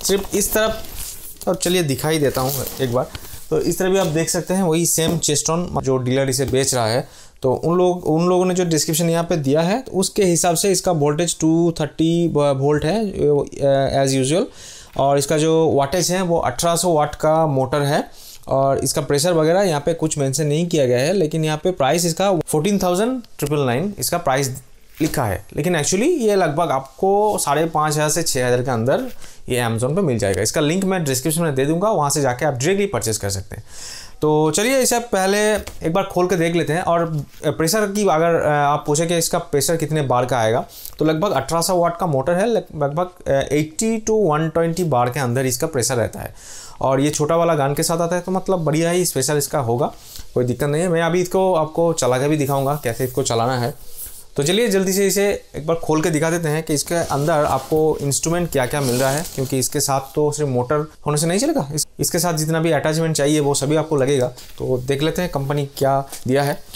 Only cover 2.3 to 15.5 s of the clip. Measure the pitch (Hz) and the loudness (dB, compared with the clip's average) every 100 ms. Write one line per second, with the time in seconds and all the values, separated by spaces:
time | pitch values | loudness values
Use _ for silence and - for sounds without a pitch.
2.3 | 131 131 139 - - 131 120 - - - | 0 -2 -2 -6 -4 -2 -2 -2 -8 -14
3.3 | - - 156 147 170 185 196 175 156 160 | -14 -4 -2 0 0 2 2 2 0 0
4.3 | 180 160 185 180 165 165 - 165 165 - | -2 -2 0 2 2 2 0 0 0 0
5.3 | 143 - 170 175 139 131 131 123 131 135 | 0 0 -2 -2 -2 0 0 2 0 0
6.3 | 127 127 127 135 127 110 123 - - - | 0 0 0 2 0 0 0 -4 -12 -20
7.3 | - 131 - 160 180 180 180 160 160 175 | -4 -2 0 2 2 2 2 0 2 4
8.3 | 180 185 180 175 156 156 160 170 165 170 | 4 2 0 0 0 0 0 2 0 0
9.3 | 175 135 151 170 233 - 180 185 - 190 | 0 2 2 2 0 -2 -2 -2 2 2
10.3 | 165 180 165 202 185 185 165 143 151 170 | 4 2 2 2 0 0 2 2 2 -2
11.3 | - 160 165 170 165 147 - 160 170 170 | 0 2 4 2 0 -4 0 2 2 2
12.3 | 147 143 135 143 151 151 208 208 - 143 | 2 2 2 2 2 0 0 -2 0 2
13.3 | 143 - - 139 135 135 139 135 135 131 | 2 0 -2 2 2 2 2 2 2 2
14.3 | 170 277 - - - - - 139 143 139 | 0 -2 -8 -20 -20 -8 0 2 2 2
15.3 | 156 160 | 2 2